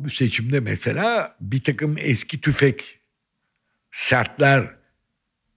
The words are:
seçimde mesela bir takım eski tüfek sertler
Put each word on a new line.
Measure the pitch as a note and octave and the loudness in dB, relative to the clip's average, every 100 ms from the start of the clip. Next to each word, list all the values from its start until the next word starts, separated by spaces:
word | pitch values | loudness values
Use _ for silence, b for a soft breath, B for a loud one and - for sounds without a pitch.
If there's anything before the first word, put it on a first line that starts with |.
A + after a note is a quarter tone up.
| C#3 | -6
seçimde | - B2 - A#2 C#3 | 0 0 0 -2 -2
mesela | G#2 G#2 A#2+ B2+ A3 A3+ - - | -2 -4 -2 -2 0 -2 -4 -8
bir | G2 C3 | -4 -2
takım | - C#3 D3+ D3+ | -2 -2 -2 -2
eski | D3+ A#2 - D3 | 0 -2 -2 -4
tüfek | - B2+ C#3 B2+ - - _ _ _ _ _ _ _ _ _ | -2 4 2 2 -10 -20 _ _ _ _ _ _ _ _ _
sertler | - - B2 - - C#3 C3+ A#2+ - _ _ _ _ _ _ _ | -6 0 2 0 2 4 4 2 -10 _ _ _ _ _ _ _